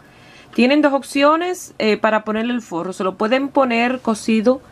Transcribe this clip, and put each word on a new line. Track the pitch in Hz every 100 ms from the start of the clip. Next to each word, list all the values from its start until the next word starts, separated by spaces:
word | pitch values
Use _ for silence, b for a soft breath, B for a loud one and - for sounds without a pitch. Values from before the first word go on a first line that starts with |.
| B B B B B
Tienen | - 247 294
dos | 294
opciones, | 277 254 277 285 330 359 359 - -
eh, | 214 208
para | 220 214
ponerle | 214 214 233
el | 247
forro. | - 165 185
Se | 185
lo | 185 185
pueden | 214 262 277
poner | 285 262 233 240 254
cosido | - 214 - 220 208 269 B